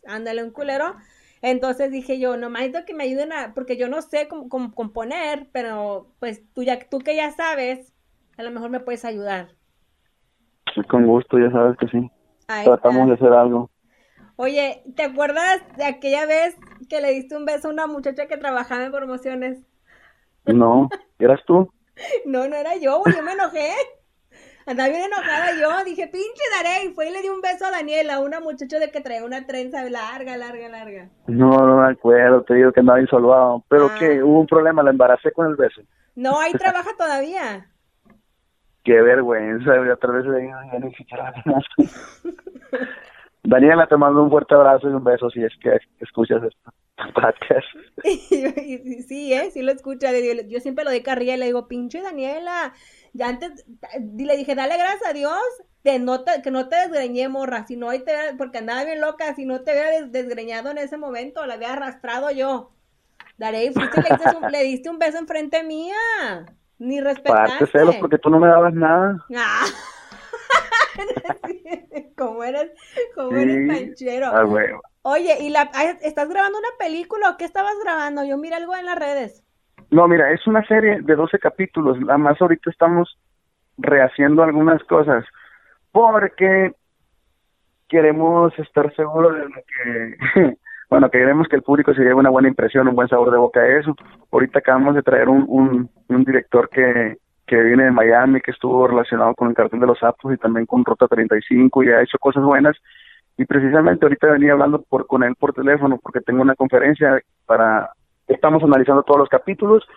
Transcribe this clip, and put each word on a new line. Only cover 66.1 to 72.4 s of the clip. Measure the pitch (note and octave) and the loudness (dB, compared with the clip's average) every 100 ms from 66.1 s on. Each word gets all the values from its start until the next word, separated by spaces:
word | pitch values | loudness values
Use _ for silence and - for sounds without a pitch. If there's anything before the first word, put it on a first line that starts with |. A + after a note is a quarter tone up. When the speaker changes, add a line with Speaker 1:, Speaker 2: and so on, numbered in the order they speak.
| G#4+ B3+ F3 E3 _ _ - | -6 -8 -10 -16 _ _ -14
Speaker 1:
Ni | B3 C#4 | -8 -6
Speaker 2:
Parte | C#4 | -4
Speaker 1:
respetaste. | C#4 C#4 A3+ A3 C4+ C#3+ | -2 2 2 2 0 0
Speaker 2:
celos | D3 E3 E3+ | 4 4 2
porque | D3+ D3 | 0 -2
tú | D#3 | 2
no | D#3+ | 4
me | E3+ | 6
dabas | E3 F3 | 6 4
nada. | E3 D#3+ E3+ G3 F#3 - B3 | 2 2 2 0 -4 -8 -6
Speaker 1:
Ah. | G#3+ A3 C4 | -4 -2 -4
<laughs> | - - - - - - A#4 - C5+ - A#4 - - G4 - E4+ - - F#4 E4 F4 - D4 C#4+ - | -8 -18 -20 -20 -20 -18 -12 -2 -2 0 -2 -2 -4 -8 -8 -8 -10 -12 -14 -14 -14 -12 -16 -14 -10
¿Cómo | B3 A3+ | -8 -8